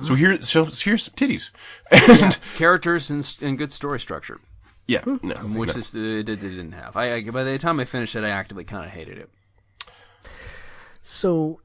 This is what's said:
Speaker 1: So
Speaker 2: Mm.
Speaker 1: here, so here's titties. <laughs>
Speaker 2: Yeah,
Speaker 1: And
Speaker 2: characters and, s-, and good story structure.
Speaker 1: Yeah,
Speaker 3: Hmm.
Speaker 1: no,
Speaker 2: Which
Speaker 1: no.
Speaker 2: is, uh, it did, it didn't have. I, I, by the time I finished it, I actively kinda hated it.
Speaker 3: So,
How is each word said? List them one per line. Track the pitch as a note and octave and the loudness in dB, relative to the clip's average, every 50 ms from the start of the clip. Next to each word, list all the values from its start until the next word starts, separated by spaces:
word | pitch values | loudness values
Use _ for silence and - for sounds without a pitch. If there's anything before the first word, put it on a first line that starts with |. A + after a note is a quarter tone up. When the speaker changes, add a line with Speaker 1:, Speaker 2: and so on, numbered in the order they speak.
Speaker 1:
So | C#3 D#3 C3 | -2 0 2
Speaker 2:
Mm. | |
Speaker 1:
here, | C3 E3 F#3+ G3 - | 4 4 4 4 2
so | - - - D#3+ D#3+ | 0 2 2 2 2
here's | D3+ - - - G#3 A3 G#3+ - - | 2 -2 -4 0 0 0 0 -2 -6
titties. | - - C#4 - - - - - - - - - | -4 -2 -2 -2 0 -4 -6 -12 -16 -20 -20 -20
<laughs> | - - _ - | -20 -20 _ 6
Speaker 2:
Yeah, | - - - B3 A#3 A3 G#3 | 6 8 12 12 12 12 10
Speaker 1:
And | F#3+ - - - - - | 6 4 0 -6 -12 -2
Speaker 2:
characters | - E3 E3+ F3+ F3 - E3+ E3+ E3 C#3 - | 2 4 4 4 4 2 0 0 0 -2 -4
and, | D3 D3 | -4 -4
s-, | C3 - - - D3 | -4 -6 -8 -6 -4
and | C#3+ C3+ | -4 -4
good | B2+ D3 C#3 | -4 -6 -8
story | - - - C#3+ C#3+ A#2+ | -8 -8 -6 -6 -6 -6
structure. | - - E2 C#2+ - - - - _ _ - - _ _ _ _ _ | -8 -8 -10 -10 -10 -14 -16 -18 _ _ -20 -20 _ _ _ _ _
Speaker 1:
Yeah, | - A#2 - - | -4 -2 -2 -2
Speaker 3:
Hmm. | B3 C#4 B3+ - | -4 -4 -4 -4
Speaker 1:
no, | F#2 - | -8 -8
Speaker 2:
Which | - G#2+ G#2+ G#2+ A2 - - - | -8 -8 -6 -4 -4 -4 -4 -4
Speaker 1:
no. | B2 | -6
Speaker 2:
is, | G#2 - - | -8 -8 -8
uh, | A2+ | -6
it | A2 A2 A2 G#2+ G#2 | -6 -4 -4 -4 -4
did, | A2+ G#2+ F#2+ G2 | -6 -6 -6 -8
it | F#2+ | -10
didn't | F#2 F2+ F2 D#2 F2 | -10 -10 -12 -14 -14
have. | F2 A#1 A1+ - | -16 -16 -10 -6
I, | G2+ A#2+ B2 A#2+ | -4 -4 -2 -4
I, | A#2 G#2 A#2 | -4 -6 -6
by | A#2 C3 C3 | -6 -4 -4
the | C3 C3+ | -4 -4
time | C3+ C#3+ E3+ E3 C#3+ | -2 -2 -2 -2 -2
I | B2 | -4
finished | - - B2+ A2+ A2 - | -4 -4 -6 -6 -4 -4
it, | A2+ G#2+ | -4 -4
I | G#2 | -4
actively | G2+ G2 F#2 - G2 F#2 E2+ | -4 -4 -6 -10 -14 -16 -14
kinda | - G#2+ F#2+ D#2+ F2 | -12 -12 -12 -12 -14
hated | - E2+ D#2 - - - | -14 -16 -16 -16 -16 -18
it. | - - _ _ _ _ _ _ _ _ _ _ - - - _ - _ _ _ - - - - - - - - - - - - - - - - | -20 -20 _ _ _ _ _ _ _ _ _ _ -20 -20 -20 _ -20 _ _ _ -20 -20 -20 -18 -18 -18 -18 -18 -18 -20 -20 -20 -20 -20 -20 -20
Speaker 3:
So, | - - - - - F#3 E3+ D#3+ D#3 D#3 D#3+ - | -16 -12 -8 -2 -2 0 0 0 -2 -4 -6 -10